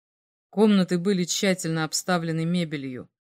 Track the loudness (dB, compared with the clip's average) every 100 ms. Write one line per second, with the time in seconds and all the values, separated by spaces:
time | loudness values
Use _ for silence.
0 | _ _ _ _ _ 2 4 6 4 0
1 | 0 0 0 0 0 0 -2 -4 -4 -4
2 | -2 -2 0 -2 -2 -2 -2 -6 -8 -10
3 | -14 _ _